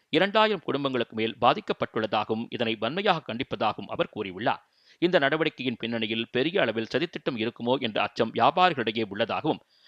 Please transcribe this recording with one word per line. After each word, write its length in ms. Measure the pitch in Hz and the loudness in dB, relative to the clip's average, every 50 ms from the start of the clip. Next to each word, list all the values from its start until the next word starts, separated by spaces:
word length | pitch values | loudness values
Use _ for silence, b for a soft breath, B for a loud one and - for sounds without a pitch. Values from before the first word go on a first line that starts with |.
| _ _ - | _ _ 2
இரண்டாயிரம் 500 | 160 185 202 196 220 220 220 208 165 - | 2 2 4 4 4 4 2 2 -2 -4
குடும்பங்களுக்கு 520 | - 131 143 139 135 127 120 113 - 113 | -4 -2 -2 -2 0 0 0 -2 -2 -2
மேல் 200 | 110 110 113 - - | -2 -2 -2 0 2
பாதிக்கப்பட்டுள்ளதாகவும், 1080 | 117 123 156 214 - - - - 120 - - 117 110 101 113 107 104 - 113 110 117 - | 4 4 4 4 0 -4 -4 -2 -4 -4 -2 -2 -2 0 0 0 0 -2 -4 -4 -6 -6
இதனை 220 | 123 110 120 113 113 | -4 -4 -2 -2 -2
வன்மையாக 500 | 104 107 120 156 202 202 208 175 156 - | -2 -4 -4 -4 -2 0 0 0 0 -2
கண்டிப்பதாகவும் 680 | - 110 120 135 - - 101 117 110 101 - 101 - 104 | -8 -8 -8 -8 -6 -4 -2 -2 -2 -2 -4 -8 -6 -4
அவர் 200 | - 170 - - | -4 -4 -4 -6
கூறியுள்ளார். 480 | 107 101 95 87 95 117 135 117 - _ b b b b b b b | -8 -8 -8 -6 -4 -2 -2 -2 -4 _ b b b b b b b
இந்த 160 | 160 180 175 165 | 2 2 4 4
நடவடிக்கையின் 580 | 139 139 156 156 160 151 - - 123 127 113 - | 4 4 2 2 0 -2 -2 -4 -4 -4 -4 -2
பின்னணியில் 460 | 117 113 120 113 110 107 110 113 117 - | -4 -4 -4 -2 -2 -2 -2 -2 -2 -2
பெரிய 240 | - 123 135 170 180 190 | 0 0 0 2 2 2
அளவில் 280 | 143 117 107 113 113 - | 2 2 0 -2 -2 -2
சதித்திட்டம் 480 | - 131 170 - - 151 - 165 135 | -2 -2 -2 -4 -6 -6 -6 -4 -2
இருக்குமோ 360 | 107 110 120 - - 120 120 131 147 | -2 -2 -4 -4 -4 -2 0 0 0
என்ற 180 | 123 113 101 - | 0 -2 0 0
அச்சம் 300 | 104 - - - 117 110 95 | -2 0 0 0 0 0 2
வியாபாரிகளிடையே 680 | 113 117 139 156 185 180 180 160 127 110 113 107 113 113 | 4 4 4 6 4 4 4 2 0 -2 -2 0 -2 -2
உள்ளதாகவும், 540 | 95 98 104 117 - 95 92 143 156 110 - _ b b b b | -2 -2 -2 -2 -2 -2 -2 -2 -2 -2 -4 _ b b b b